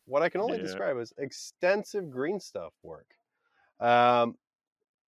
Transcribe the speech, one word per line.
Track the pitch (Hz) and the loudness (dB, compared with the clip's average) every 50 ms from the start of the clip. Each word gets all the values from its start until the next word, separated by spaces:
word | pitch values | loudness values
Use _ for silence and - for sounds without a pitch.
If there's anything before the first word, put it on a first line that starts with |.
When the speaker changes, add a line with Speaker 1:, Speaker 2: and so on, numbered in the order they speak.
| _ | _
Speaker 1:
what | - 131 147 | -4 0 0
I | 165 170 | 0 0
can | - 185 | 0 -2
only | 214 - 269 214 | -2 -2 -4 -4
Speaker 2:
Yeah. | - | -6
Speaker 1:
describe | 92 92 190 196 - 135 120 | -6 -6 -4 -4 -4 -4 -4
as | 117 - - - | -8 -10 -10 -10
extensive | 143 131 - - - - - _ 175 180 202 214 190 - - 202 180 147 | -10 -10 -10 -14 -16 -18 -6 _ 0 0 0 0 -2 -6 -8 -8 -8 -6
green | 123 127 139 165 208 185 | -6 -4 -4 -4 -4 -6
stuff | - - - 95 82 80 - _ - | -8 -10 -12 -12 -12 -12 -14 _ -20
work. | 82 78 - - _ _ _ _ _ _ _ _ _ _ _ _ _ _ - | -18 -18 -18 -20 _ _ _ _ _ _ _ _ _ _ _ _ _ _ 0
Um, | 120 120 120 120 120 123 123 120 117 117 - - _ _ _ _ _ _ _ _ _ _ _ _ _ _ | 2 4 6 8 8 6 6 6 4 2 -2 -6 _ _ _ _ _ _ _ _ _ _ _ _ _ _